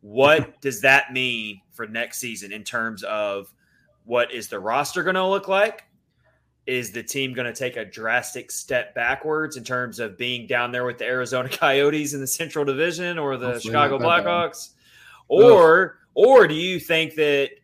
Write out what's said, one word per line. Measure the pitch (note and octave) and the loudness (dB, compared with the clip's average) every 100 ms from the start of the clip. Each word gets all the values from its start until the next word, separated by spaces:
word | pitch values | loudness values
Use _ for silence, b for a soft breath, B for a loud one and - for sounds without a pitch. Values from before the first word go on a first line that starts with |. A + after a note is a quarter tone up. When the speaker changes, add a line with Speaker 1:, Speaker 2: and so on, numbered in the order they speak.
Speaker 1:
What | G#2 A2 C#3 D#3 - _ | -6 4 6 6 2 _
<laughs> | |
does | C#3 A#2 | -8 0
that | C3+ C#3 - | 4 4 2
mean | B2+ B2+ A#2 G#2+ G2 _ | -6 -4 -6 -10 -16 _
for | - A2 | -16 -12
next | A2+ A#2 - | -8 -8 -8
season | B2 G#2+ G2+ | -10 -12 -14
in | G#2+ | -14
terms | G2+ A#2+ A2+ G#2 | -10 -6 -6 -8
of | G2+ G#2+ G#2 G2 F#2+ _ _ _ _ _ A2 | -8 -6 -4 -6 -10 _ _ _ _ _ -4
what | A#2+ A#2+ | -2 -2
is | B2 G#2 | -6 -10
the | G#2 | -8
roster | G2 B2+ C#3+ F#3 | -4 -2 -2 -4
gonna | E3 F#3 F#3 | -2 -2 0
look | G3 F#3+ | -2 0
like? | F#3+ G#3+ - _ _ _ _ _ _ _ _ - | 0 0 -2 _ _ _ _ _ _ _ _ -6
Is | B2+ A2+ | -6 -6
the | A2+ | -12
team | A2 C#3 C3+ | -10 -6 -6
gonna | B2+ A#2+ A2 | -6 -8 -6
take | B2+ A#2+ | -8 -8
a | G2+ | -14
drastic | G2+ A2 A#2+ A#2+ B2+ A#2+ | -10 -4 -4 -4 -14 -12
step | - - B2+ - B2+ | -14 -6 -6 -4 -6
backwards | A#2+ C3+ D#3 D#3 D#3 C3 | -4 -4 -4 -4 -6 -10
in | |
terms | A2+ B2+ B2 G#2+ | -8 -6 -6 -8
of | A2 F#2 | -10 -8
being | B2 B2 A2 | -8 -8 -4
down | B2 A#2+ | -4 -2
there | B2 B2 | -4 -6
with | A#2+ | -6
the | A#2 | -6
Arizona | B2+ B2 B2+ B2+ | -4 -4 -4 -6
<laughs> | |
Coyotes | - D#3 C#3 C#3+ D3+ C#3+ | -2 0 2 2 0 -6
in | C#3 | -8
the | C3+ | -8
Central | - E3 D#3 C#3+ | -8 -6 -4 -4
Division | C3+ E3+ E3 F3 E3+ | -2 -4 -4 -8 -6
or | C#3+ C3 | -6 -4
the | B2 | -6
Speaker 2:
Hopefully | A#2+ A2 | -6 -2
Speaker 1:
Chicago | D3 C#3+ C3+ | 0 2 2
Speaker 2:
not | D#3 E3+ | 2 2
that | E3 | 2
bad. | F3 E3 | -2 -4
Speaker 1:
Blackhawks? | - - b b b b b _ | -8 -20 b b b b b _
Speaker 2:
Ugh. | D3+ | 8
Speaker 1:
Or, | A#3+ G#3 E3 E3+ F3 - _ | 10 10 8 6 2 -6 _
or | - A3 C4 F3 | 4 8 10 8
do | D#3 | 2
you | F3+ F3+ | -4 -6
think | - D#3+ D#3+ D#3+ | -2 -2 -2 0
that | D3 C#3+ C#3 - | 2 2 -2 -6